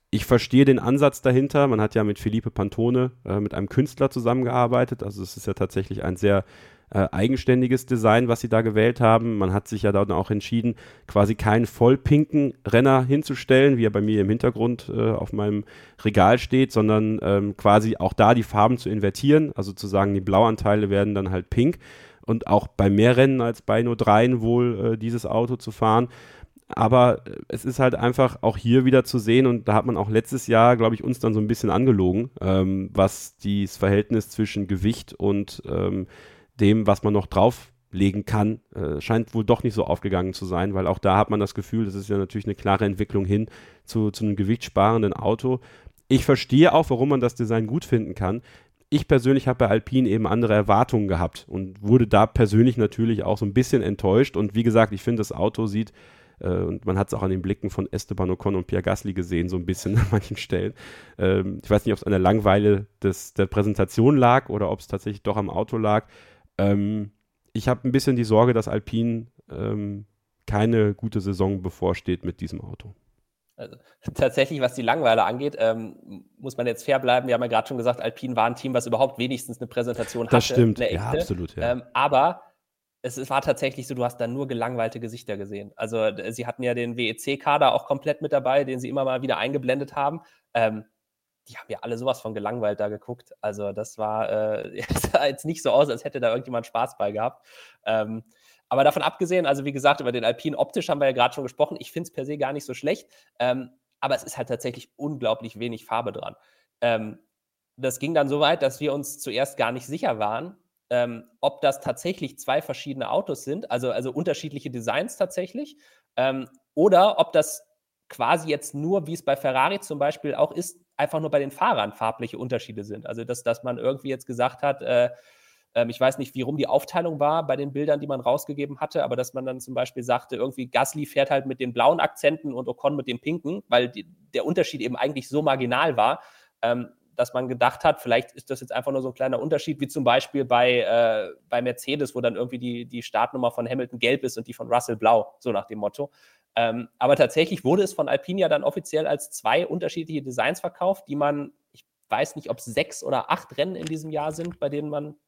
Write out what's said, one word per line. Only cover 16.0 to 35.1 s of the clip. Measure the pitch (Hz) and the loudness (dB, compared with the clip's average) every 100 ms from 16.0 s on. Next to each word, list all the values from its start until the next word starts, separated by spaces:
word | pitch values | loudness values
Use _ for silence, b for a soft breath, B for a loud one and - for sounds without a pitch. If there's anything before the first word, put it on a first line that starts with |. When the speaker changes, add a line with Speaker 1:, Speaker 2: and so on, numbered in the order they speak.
Speaker 1:
Regal | 110 101 95 123 | 0 6 6 6
steht, | - 131 131 | 2 2 2
sondern, | 110 107 107 107 110 | 2 2 2 2 0
ähm, | 90 101 101 - | 0 2 0 2
quasi | 104 107 110 - | 6 6 4 0
auch | 95 | -2
da | - 107 | 4 6
die | 123 | 6
Farben | 107 107 110 120 | 2 4 4 2
zu | - | -2
invertieren. | 107 98 - 139 156 151 - | -2 -2 0 4 4 4 -4
Also | 98 | -8
zu | 92 101 | -8 -2
sagen, | 98 101 | 2 2
die | 98 | 0
Blauanteile | 92 95 113 110 104 104 101 | 2 4 4 2 2 2 2
werden | 98 104 101 | 2 2 0
dann | 98 | -2
halt | 92 - | -4 -2
pink. | - 139 - B B B B - | 0 2 0 B B B B -4
Und | 113 - | -4 2
auch | 101 - | 2 2
bei | - 98 | 0 4
mehr | 101 117 123 | 6 6 6
Rennen | 135 131 | 6 4
als | 117 107 | 0 -2
bei | - 110 | 0 0
nur | 120 117 | 0 0
dreien | 107 107 123 123 | 4 6 6 2
wohl, | 110 120 123 104 117 | 2 2 2 0 -2
äh, | 113 | -2
dieses | 113 117 - | -2 -4 -2
Auto | 110 120 127 | 0 0 -4
zu | - | -8
fahren. | - 113 113 123 B B B B _ - | 0 4 4 2 B B B B _ -8
Aber, | - 110 127 123 - - | 0 4 6 6 4 -4
äh, | - - | -14 -10
es | - | -6
ist | 131 127 | -4 2
halt | 127 - | 2 4
einfach | 120 127 131 - | 0 2 0 2
auch | 113 107 | -2 0
hier | 117 127 | 4 6
wieder | 127 127 - | 8 6 4
zu | 123 | 0
sehen | 107 123 131 | 4 4 6
und | 120 104 | 2 2
da | 104 | 2
hat | 123 | 2
man | 92 | -2
auch | 104 | 0
letztes | 110 - 131 - | 0 0 -4 2
Jahr, | 113 120 120 | 6 6 6
glaub | 113 | 2
ich, | 113 - | 0 -4
uns | 123 | -2
dann | 117 | 0
so | 110 | 0
ein | 107 | 0
bisschen | 117 107 | 0 0
angelogen, | 87 131 101 90 95 123 - | 2 4 4 4 2 -2 -4
ähm, | 95 95 95 95 92 | 0 2 2 0 -2
was | 98 95 - - _ | 2 2 0 -16 _
dieses | 104 101 98 - | -2 -2 -2 0
Verhältnis | 98 101 - 113 - | 2 2 2 0 -2
zwischen | - 107 104 95 | -4 -4 -4 -4
Gewicht | 95 104 117 - | 0 0 -2 -8